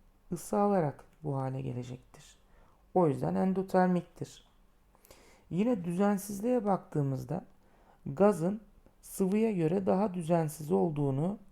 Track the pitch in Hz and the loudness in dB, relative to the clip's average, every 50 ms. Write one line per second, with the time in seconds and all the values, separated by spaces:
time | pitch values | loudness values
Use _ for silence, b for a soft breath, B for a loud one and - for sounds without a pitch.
0 | - - _ _ _ - 180 165 - - - 208 202 208 202 190 165 143 135 - | -20 -20 _ _ _ -10 -10 -10 -6 -2 0 2 2 4 4 2 0 0 -4 -6
1 | - - - _ 156 151 139 135 131 131 131 135 135 131 123 120 123 120 127 131 | -14 -20 -20 _ -6 -6 -4 -4 -4 -4 -4 -6 -6 -6 -6 -6 -8 -8 -12 -14
2 | - - - - - - - b b b b b b b b b b _ - 185 | -16 -20 -20 -20 -20 -20 -20 b b b b b b b b b b _ 2 4
3 | 180 156 139 123 131 165 180 190 190 190 185 190 190 190 - 185 185 180 180 175 | 4 4 2 0 -2 -2 0 0 0 0 0 0 -2 2 4 4 4 4 4 2
4 | 175 - - - - - - - - _ _ _ - _ _ _ _ _ _ b | -2 -4 -10 -12 -12 -12 -12 -18 -20 _ _ _ -20 _ _ _ _ _ _ b
5 | b b b b b b b b b b 165 170 214 247 247 190 170 175 175 175 | b b b b b b b b b b -2 0 0 0 0 0 -2 -4 0 0
6 | 196 202 208 190 196 - 208 196 202 247 247 247 202 208 190 170 - - - 156 | 2 2 2 0 -2 -6 -8 -4 -2 0 0 0 2 0 0 0 -2 -4 -4 -2
7 | 143 139 135 131 127 120 143 185 - - - b b b b b b b b b | 0 0 -2 -4 -6 -6 -6 -8 -8 -10 -18 b b b b b b b b b
8 | b 147 139 143 190 208 208 165 160 180 208 220 - - - - - - _ _ | b -10 0 2 4 4 4 2 0 -2 -2 -4 -8 -14 -20 -20 -20 -20 _ _
9 | - - - - 196 185 196 214 220 226 208 175 160 156 175 202 190 202 196 185 | -20 -14 -4 -2 0 0 2 2 2 0 0 0 0 0 0 0 2 2 2 2
10 | 202 220 180 180 165 156 175 165 165 151 156 - 156 147 175 196 190 175 151 147 | 0 0 -2 -4 0 2 2 2 2 0 -4 -8 -4 0 2 2 2 2 0 0
11 | 147 139 131 135 156 185 208 208 - - | 0 0 0 0 -2 -2 -4 -6 -10 -18